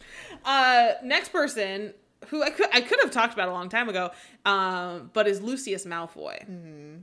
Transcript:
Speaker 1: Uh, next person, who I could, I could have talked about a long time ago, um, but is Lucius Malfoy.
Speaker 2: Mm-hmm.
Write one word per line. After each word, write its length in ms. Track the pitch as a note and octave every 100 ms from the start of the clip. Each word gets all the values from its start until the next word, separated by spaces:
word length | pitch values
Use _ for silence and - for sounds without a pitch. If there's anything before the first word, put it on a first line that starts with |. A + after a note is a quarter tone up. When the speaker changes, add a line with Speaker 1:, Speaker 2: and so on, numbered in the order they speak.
| - - - D#4+
Speaker 1:
Uh, 480 | - C4+ B3+ B3 A#3 -
next 240 | B3+ E4 -
person, 640 | F4 C#4+ A3 F#3+ G3 G#3 - _ _ -
who 140 | D4+
I 80 | C#4+
could, 180 | D4+ -
I 80 | B3
could 180 | B3 B4+
have 80 | G4
talked 220 | B3 A#3
about 160 | G#3 F3+
a 40 |
long 160 | F3+ F3+
time 200 | A3 A#3+
ago, 220 | F#3 F3+ - - -
um, 680 | G3+ G3 F#3 F3+ F3+ F3 A#2+
but 140 | A3 G#3
is 140 | G3
Lucius 440 | G#3+ C4 A3+ F#3
Malfoy. 640 | F#3 E3+ E3 - - G1+ G#3
Speaker 2:
Mm-hmm. 480 | F3+ D#3+ D3+ D3 D#3+